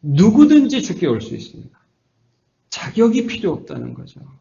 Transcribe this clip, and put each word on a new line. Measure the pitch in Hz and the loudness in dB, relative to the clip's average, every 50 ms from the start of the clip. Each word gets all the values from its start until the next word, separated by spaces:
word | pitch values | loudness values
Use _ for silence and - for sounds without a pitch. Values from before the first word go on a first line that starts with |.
누구든지 | - 147 139 147 190 220 214 285 302 302 302 302 269 - 269 247 | -4 -2 2 4 4 4 6 6 6 6 6 4 2 2 -2 -4
주께 | - - 165 - 175 | -4 -6 -6 -4 -2
올 | 143 113 107 | -2 -2 -4
수 | - - - | -6 -10 -12
있습니다. | - - - - - - - _ _ _ _ _ _ _ _ _ _ _ _ _ _ _ _ _ _ _ _ | -14 -14 -18 -20 -20 -20 -20 _ _ _ _ _ _ _ _ _ _ _ _ _ _ _ _ _ _ _ _
자격이 | - - - - - 214 226 233 220 262 233 | -16 -14 -12 -6 0 2 2 2 2 0 -4
필요 | - - - - 180 | -4 -8 -6 -6 -6
없다는 | 151 - - - - - 62 62 - | -6 -6 -10 -14 -14 -12 -12 -12 -14
거죠. | - - - _ - - - - _ | -16 -18 -20 _ -20 -20 -20 -20 _